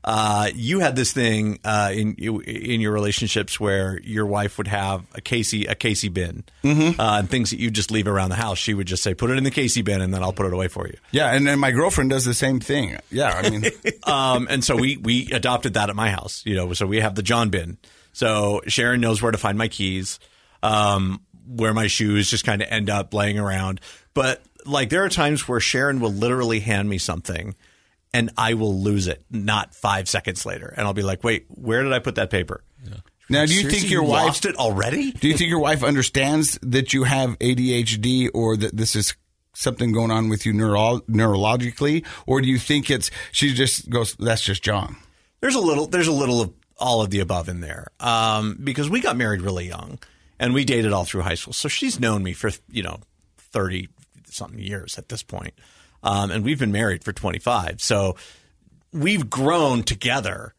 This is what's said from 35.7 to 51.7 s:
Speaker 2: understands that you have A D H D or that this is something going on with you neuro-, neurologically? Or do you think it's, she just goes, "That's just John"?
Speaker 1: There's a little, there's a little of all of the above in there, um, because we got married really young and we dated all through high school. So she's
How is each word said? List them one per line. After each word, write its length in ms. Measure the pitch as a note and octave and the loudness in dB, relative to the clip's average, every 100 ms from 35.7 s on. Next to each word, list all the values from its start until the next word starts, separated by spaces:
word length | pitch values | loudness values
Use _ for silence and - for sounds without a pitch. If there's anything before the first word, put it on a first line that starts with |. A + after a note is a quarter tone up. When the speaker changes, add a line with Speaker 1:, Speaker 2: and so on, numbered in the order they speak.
| D3+ | 2
Speaker 2:
understands 760 | C3 C#3+ B2 C#3 C3+ D#3 D3+ - | 2 2 2 0 2 2 2 0
that 300 | C3 C3 B2+ | 0 0 2
you 120 | C3+ | 2
have 320 | B2+ C3+ B2+ - | 2 2 0 0
A 140 | A#2+ | 0
D 180 | B2 B2+ | 2 2
H 260 | A#2+ A2 A2 | 2 0 0
D 260 | A#2 B2+ B2+ | 2 2 2
or 260 | - A2+ A2 | 0 0 2
that 200 | A2 G#2+ | 0 0
this 200 | A2+ G#2+ | 0 0
is 180 | G2+ - _ _ _ | -2 -4 _ _ _
something 380 | - D3 A#2 A#2+ | -4 -4 0 0
going 180 | A2 A2+ | 2 2
on 180 | A2 A2 | 2 2
with 160 | G#2+ | 0
you 80 | A2+ | 0
neuro-, 480 | G#2 A2 G2+ A2+ A#2+ - | 2 4 4 4 2 0
neurologically? 960 | A2 A2+ G2 G#2 B2 A#2+ - C#3+ D#3+ - - - | 4 4 4 4 2 -2 0 0 0 -2 -12 0
Or 140 | C3 | 2
do 80 | C3 | 2
you 100 | B2+ | 0
think 320 | - D3 D3+ | 2 0 2
it's, 200 | C3 - - - | -2 -2 -6 -6
she 240 | - C#3+ | 0 0
just 340 | B2 C3 - - | 2 2 0 0
goes, 260 | A#2+ A2+ - | -2 -2 -2
"That's 240 | A2+ A2+ | 0 0
just 200 | - F#2+ | 0 -2
John"? 320 | - G#2 D#2 - - _ _ _ | 0 -2 -4 -12 -20 _ _ _
Speaker 1:
There's 140 | C4+ | 0
a 60 | C4 | 2
little, 260 | F3 C#3+ D3+ | 2 2 2
there's 220 | F3 E3 | 2 2
a 40 | |
little 280 | C#3+ C3+ A#2+ | 2 2 2
of 120 | G2 - _ - | 0 -4 _ -4
all 240 | B2+ A#2 | 2 2
of 80 | G#2 | 2
the 100 | G2 | 0
above 280 | F2+ F2+ E2+ | 0 -2 -4
in 120 | F2 | -8
there, 280 | D#2+ D2+ - _ | -8 -12 -14 _
um, 580 | A#2 A#2 A2+ G#2+ G#2+ - | 0 2 2 2 -2 -4
because 240 | C3+ C3+ D3 | -6 -4 -2
we 100 | A#3 | 0
got 140 | G4 B2 | 0 0
married 260 | A2+ G2+ | 0 0
really 260 | F#2+ F2+ F2 | -2 -4 -6
young 300 | E2+ E2+ - - _ _ _ | -12 -14 -16 -20 _ _ _
and 160 | B2+ | 0
we 100 | C3 | 2
dated 280 | B2+ A#2+ A2 | 2 2 2
all 100 | G2 | 0
through 160 | E2+ F#2+ | -2 -4
high 140 | F2+ | -2
school. 180 | E2+ - | -4 -6
So 160 | - | -6
she's 320 | D3 | -4